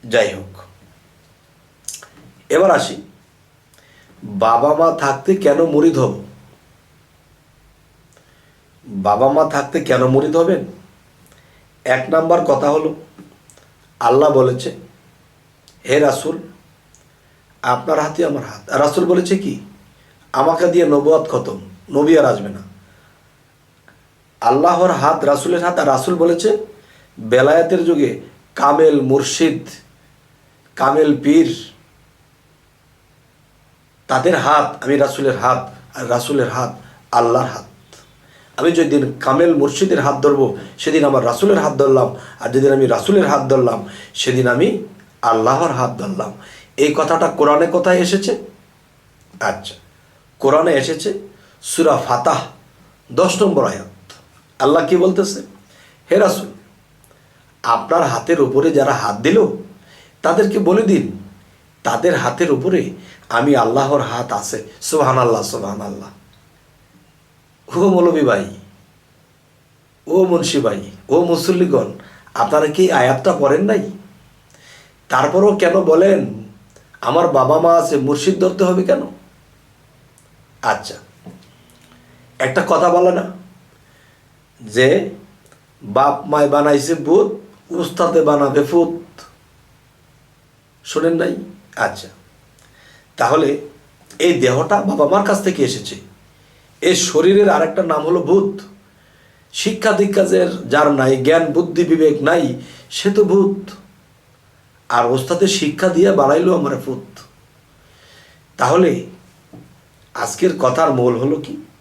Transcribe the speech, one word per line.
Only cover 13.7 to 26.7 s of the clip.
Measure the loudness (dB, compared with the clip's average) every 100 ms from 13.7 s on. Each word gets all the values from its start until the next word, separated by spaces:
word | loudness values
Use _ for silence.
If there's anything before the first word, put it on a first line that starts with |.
| _ _ _
আল্লাহ | 2 4 4
বলেছে, | 4 2 0 -8 -12 -20 _ _ _ _ _ _ _ _ _ -2
"হে | 2
রাসূল, | 2 0 -6 -8 -10 -20 _ _ _ _ _ _ _ _ _ _
আপনার | -2 -2 0 -2
হাতে | -2 -2
আমার | -2 -2
হাত।" | -8 -16 -6
আর | 0
রাসূল | 0 0
বলেছে | 0 0 0 -2
কি? | -4 -10 -12 -20 _ _ _ _ _
আমাকে | -2 0 2 2
দিয়ে | 2 4
নবুয়ত | 2 4 2 2
খতম, | -4 -6 -12 -16 -20 -6
নবী | -2 4 4
আর |
আসবে | 4 0 -6
না। | -12 -18 -20 _ _ _ _ _ _ _ _ _ _ _ _ _ _ _ _
আল্লাহর | 0 2 2 2 0
হাত | 2 0 0
রাসূলের | 0 0 0 -2
হাত, | -2 -2
আর | 0
রাসূল | 0 0
বলেছে, | 0 2 2 0 -2 -4